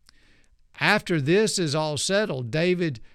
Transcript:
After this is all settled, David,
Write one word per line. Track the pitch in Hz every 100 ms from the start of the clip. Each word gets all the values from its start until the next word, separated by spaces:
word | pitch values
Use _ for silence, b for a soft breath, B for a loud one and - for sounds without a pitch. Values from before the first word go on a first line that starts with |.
| _ b b b b b _ -
After | 151 208 - 165
this | 135 190 220 -
is | 160 156
all | 156 147
settled, | - 196 214 135 117
David, | 151 180 175 170 127 b